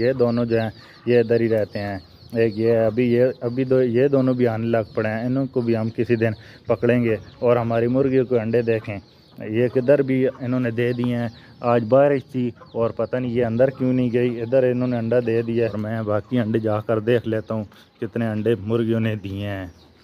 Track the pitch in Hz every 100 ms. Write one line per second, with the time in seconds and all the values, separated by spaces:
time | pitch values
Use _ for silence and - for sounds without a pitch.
0 | 120 131 120 117 120 113 110 - - -
1 | 120 120 113 117 117 110 101 107 104 98
2 | - - - 120 113 104 113 113 113 110
3 | 123 117 127 - 123 123 127 131 127 117
4 | 143 135 131 127 120 110 117 117 104 -
5 | 107 110 123 131 135 131 117 113 113 113
6 | 113 117 113 107 - - - 117 120 123
7 | 117 104 - - 123 120 117 117 120 127
8 | 139 131 123 123 110 123 113 110 110 98
9 | - - _ - 107 110 123 131 123 143
10 | 135 131 127 - 127 127 120 113 120 120
11 | 123 120 117 - - - 120 120 110 131
12 | 143 139 - 131 123 - - 113 113 -
13 | 113 127 127 117 117 113 135 131 127 127
14 | 123 120 123 120 117 131 127 123 127 120
15 | 113 123 117 113 113 117 113 101 107 113
16 | 107 104 - 123 107 117 110 107 104 113
17 | 107 120 113 110 - 110 101 - - _
18 | 110 117 113 107 107 113 101 117 113 113
19 | 113 107 95 98 104 98 90 - - _